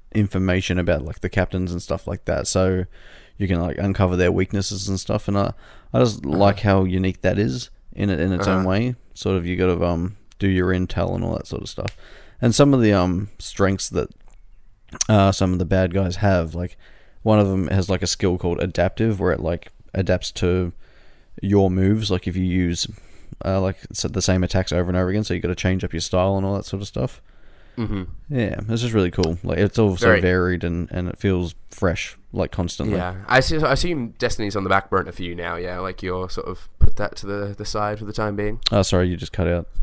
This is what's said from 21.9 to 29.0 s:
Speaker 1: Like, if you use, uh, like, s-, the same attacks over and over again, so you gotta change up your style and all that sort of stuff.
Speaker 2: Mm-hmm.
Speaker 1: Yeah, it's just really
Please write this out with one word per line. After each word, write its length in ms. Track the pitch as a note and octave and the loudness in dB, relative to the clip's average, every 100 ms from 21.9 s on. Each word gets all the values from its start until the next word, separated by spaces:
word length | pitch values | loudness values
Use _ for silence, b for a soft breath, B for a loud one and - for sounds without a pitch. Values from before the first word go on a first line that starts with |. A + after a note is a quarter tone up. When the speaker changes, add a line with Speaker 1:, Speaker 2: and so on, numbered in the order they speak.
| A2 G#2 | 2 0
Speaker 1:
Like, 160 | F#2 F#2 | -2 -2
if 80 | F#2 | -2
you 80 | |
use, 440 | F#2 F2+ F2 F2 - B B B B - - | 0 0 0 -2 -4 B B B B -8 -2
uh, 160 | F#2+ | 0
like, 160 | F#2+ - - | 0 -4 -10
s-, 140 | - | -6
the 180 | F#2 F#2 | -4 -2
same 220 | F#2 F#2 | 2 2
attacks 280 | F#2 F#2+ F2+ | 2 0 0
over 180 | E2 F2 | 0 0
and 80 | F2+ | 0
over 120 | F#2 | 0
again, 140 | G2+ | 0
so 100 | G#2+ | -2
you 60 | F2 | -2
gotta 160 | E2+ F2+ | -2 -2
change 280 | F#2 F#2 | 0 0
up 100 | F2 | -2
your 80 | D#2+ | -6
style 340 | - F#2 F#2+ G2 | -2 0 2 0
and 80 | G2 | -2
all 100 | G2+ | -4
that 100 | - | -6
sort 160 | G2 | -8
of 60 | G2+ | -6
stuff. 340 | - B2+ - - b b b b - | -4 -6 -6 -20 b b b b -8
Speaker 2:
Mm-hmm. 260 | G#2 G2+ F2+ - - | -4 -4 -6 -12 -6
Speaker 1:
Yeah, 300 | C3 G#2 - G#2 | -2 -2 -2 -4
it's 140 | A2+ | -2
just 120 | A#2+ | 0
really 180 | A2 | 2